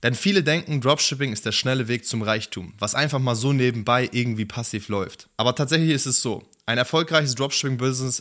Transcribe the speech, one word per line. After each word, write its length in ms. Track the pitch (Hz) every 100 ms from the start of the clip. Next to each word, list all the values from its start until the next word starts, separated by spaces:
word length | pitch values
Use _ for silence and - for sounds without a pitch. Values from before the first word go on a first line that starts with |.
Denn 140 | 120 123
viele 260 | 196 196
denken, 400 | 147 160 - 147
Dropshipping 520 | 123 151 - 135 139
ist 120 | 107 110
der 60 |
schnelle 360 | - 127 131 113
Weg 200 | 120 -
zum 160 | 117
Reichtum, 500 | 104 110 - 95 90 -
was 160 | 104 131
einfach 240 | 147 139
mal 160 | 127 113
so 180 | 135
nebenbei 560 | 139 123 117 107 123 127
irgendwie 340 | 123 120 110 104
passiv 420 | - 113 107 101
läuft. 420 | 101 92 - - -
Aber 160 | 120
tatsächlich 380 | 127 139 160 160
ist 160 | 139 135
es 120 | -
so. 220 | 120 101 - - -
Ein 120 | 117
erfolgreiches 560 | 123 160 165 160 143
Dropshipping-Business 840 | 123 139 - 139 123 131 127 131 -